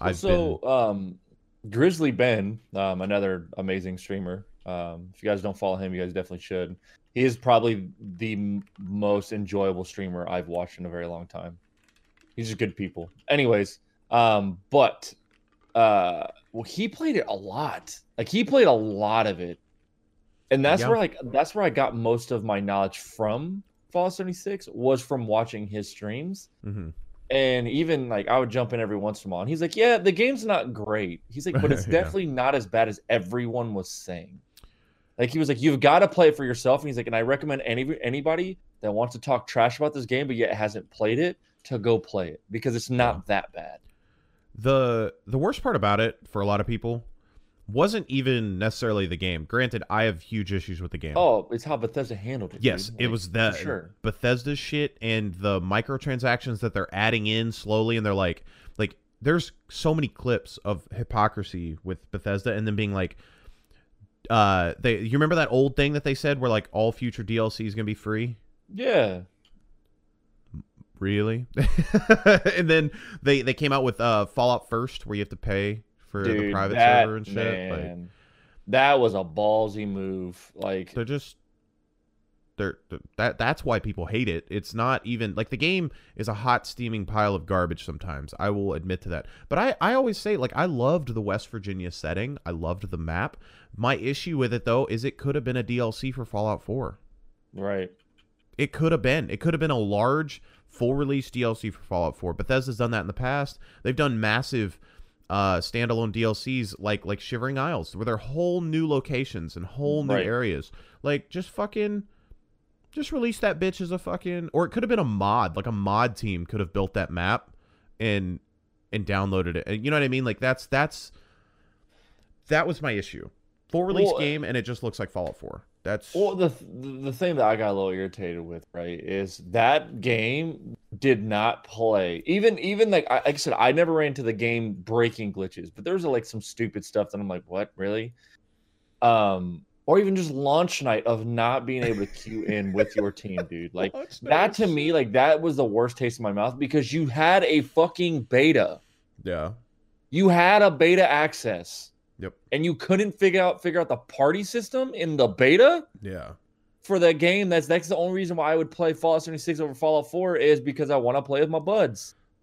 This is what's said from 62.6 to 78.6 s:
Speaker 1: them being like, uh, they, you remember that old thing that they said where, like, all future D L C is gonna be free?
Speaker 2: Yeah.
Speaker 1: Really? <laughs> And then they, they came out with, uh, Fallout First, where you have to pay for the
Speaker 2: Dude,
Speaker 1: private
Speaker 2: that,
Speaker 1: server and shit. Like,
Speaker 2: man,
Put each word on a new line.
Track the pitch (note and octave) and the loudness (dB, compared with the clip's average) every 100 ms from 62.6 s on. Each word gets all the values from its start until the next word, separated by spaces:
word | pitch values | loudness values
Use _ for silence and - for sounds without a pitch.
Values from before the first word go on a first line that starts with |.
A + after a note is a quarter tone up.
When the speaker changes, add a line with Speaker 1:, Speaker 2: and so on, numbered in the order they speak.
| A2 | -2
Speaker 1:
them | G#2 | -2
being | G#2+ | -2
like, | G2 F2+ - - _ - - _ _ _ _ - _ - | -2 -4 -6 -20 _ -20 -20 _ _ _ _ -20 _ -2
uh, | A2+ G2+ F#2+ E2+ - | 4 4 4 2 0
they, | A#2+ A2 | 0 0
you | A2+ | 0
remember | C3+ D#3 | 2 2
that | E3+ D3 | 2 2
old | B2+ C#3 C3+ | 2 2 2
thing | C#3+ | 0
that | D3 | 0
they | C#3+ | -2
said | C3+ D3+ C#3 | -2 0 0
where, | B2 | 2
like, | A2 - | 0 0
all | - A2 | 0 0
future | - B2 A2 | 0 -6 -6
D | G2+ A2+ | -4 -2
L | A2 | -2
C | - A2 | -2 -6
is | |
gonna | G#2 | -4
be | G#2+ | -4
free? | G#2+ - G#2+ A#2+ A#2 _ _ _ | -6 -4 -4 -4 -8 _ _ _
Speaker 2:
Yeah. | G3 B3+ G#3 A2 F#2 F2+ _ _ - _ _ _ _ _ _ _ _ _ D#2 - _ - _ | -4 2 2 2 -2 -10 _ _ -20 _ _ _ _ _ _ _ _ _ -20 -20 _ -20 _
Speaker 1:
Really? | F#2+ G2+ G#2 A2+ B2 | 0 2 2 -2 -4
<laughs> | - C3+ - E3 G#3+ - A3 G3 F#3+ - F3+ | 2 4 4 4 2 4 4 6 6 4 0
And | E3+ | 2
then | D#3+ D3+ - - F3+ | 4 2 -4 -14 -4
they, | C3+ C#3 | 0 2
they | B2 | 2
came | C3 D3 | -2 0
out | C3+ | 2
with, | C3 A2+ | 0 0
uh, | A#2 G#2+ G2+ | 2 2 0
Fallout | - B2 A#2+ - | 0 2 0 -2
First, | A2+ B2+ - - | -4 -4 -8 -8
where | G#2 | -6
you | |
have | G2+ | -6
to | - | -6
pay | - G2 G2+ A2 - _ _ | -4 -2 -2 -4 -12 _ _
for | G2+ | -4
the | G2+ | 0
Speaker 2:
Dude, | G#2+ G2+ | 0 0
Speaker 1:
private | G2 G2 | 0 0
Speaker 2:
that, | A2 A#2+ B2 | 4 6 8
Speaker 1:
server | A2 A2 | 4 0
and | G#2+ | -6
shit. | G2 F#2+ F#2+ F#2 | -4 -4 -4 -6
Like, | F#2 | -6
Speaker 2:
man, | F2 F2 F2 - _ _ _ - | -8 -10 -16 -20 _ _ _ -20